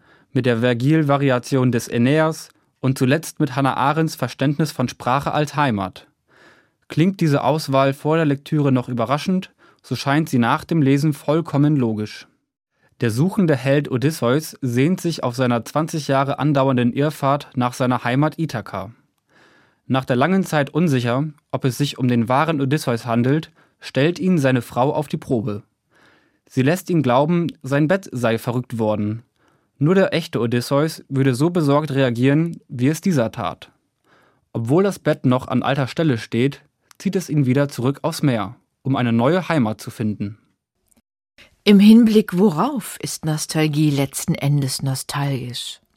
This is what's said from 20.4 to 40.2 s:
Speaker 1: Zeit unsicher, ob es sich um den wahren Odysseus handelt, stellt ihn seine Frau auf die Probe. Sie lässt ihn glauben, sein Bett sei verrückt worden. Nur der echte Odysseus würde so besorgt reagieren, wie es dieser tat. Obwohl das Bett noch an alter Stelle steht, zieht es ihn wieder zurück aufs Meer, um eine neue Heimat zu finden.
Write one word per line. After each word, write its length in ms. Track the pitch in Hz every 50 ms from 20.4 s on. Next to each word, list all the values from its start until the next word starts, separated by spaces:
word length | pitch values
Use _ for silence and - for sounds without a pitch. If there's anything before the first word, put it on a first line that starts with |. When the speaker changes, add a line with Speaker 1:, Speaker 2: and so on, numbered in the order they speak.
| 180
Speaker 1:
Zeit 240 | - - 151 139 -
unsicher, 560 | - 151 180 165 135 127 120 120 117 131 151 156 143 _ _ -
ob 140 | - 131 -
es 120 | 135 117 -
sich 200 | 147 143 - -
um 100 | 131 123
den 220 | 123 117 113 110
wahren 320 | 127 139 156 156 165 135
Odysseus 440 | 139 131 147 156 - 135 120 113 -
handelt, 460 | 120 117 120 120 131 143 160 160 - _ _ _ _ _ _
stellt 360 | - - - 131 139 165 175 -
ihn 200 | - 185 185 165
seine 240 | 135 131 127 123
Frau 320 | 117 - - 127 123 147 -
auf 160 | 147 139 -
die 80 | - 151
Probe. 460 | - - 135 113 104 107 101 101 - _ _ _ _ _ _ _ _ _ _ _ _ _ _ _ _ _
Sie 140 | - 135
lässt 280 | 127 139 175 185 - -
ihn 120 | 180 160
glauben, 460 | 135 127 120 131 147 156 175 175 170 156 - _ -
sein 260 | 131 139 143 156 147
Bett 180 | 185 190 196 - -
sei 240 | 127 120 113 113 113
verrückt 400 | - 131 117 127 123 - - 113
worden. 460 | 110 107 107 104 104 104 110 113 - _ _ _ _ _ _ _ _ _ _ -
Nur 160 | 139 156 190
der 180 | 196 190 - -
echte 260 | 165 165 - - 127
Odysseus 640 | 117 117 120 123 123 - 139 139 156 160 160 - - -
würde 240 | 139 131 135 135 123
so 160 | 117 147 175
besorgt 400 | 175 180 156 139 139 147 156 139
reagieren, 720 | 135 135 135 127 117 117 127 135 143 156 165 170 165 - _ -
wie 200 | 147 120 123 139
es 140 | 160 156
dieser 300 | - 196 170 135 113 110
tat. 400 | - 123 101 85 - - - - _ _ _ _ _ _ _ _ _ _ _ _ _ _ _ _ -
Obwohl 300 | 123 117 113 143 180 196
das 160 | 202 185 -
Bett 260 | - 151 151 - -
noch 220 | 131 127 127 - -
an 160 | - 120 -
alter 240 | - 139 139 131 117
Stelle 320 | - - 165 156 123 110
steht, 420 | - - - 113 123 139 139 - _ _ _ _ _ _ _ _
zieht 160 | - 202 185
es 160 | 190 165 -
ihn 160 | 180 151 135 123
wieder 200 | 123 139 143 143
zurück 340 | - - 117 131 139 - -
aufs 180 | 156 160 -
Meer, 360 | - 143 123 110 98 101 120 _ _ _ _ _ -
um 120 | 135 135
eine 160 | - 123 117
neue 380 | 117 117 117 135 170 185 156 -
Heimat 320 | 170 151 117 107 110 -
zu 80 | - -
finden. 480 | - - 113 107 104 -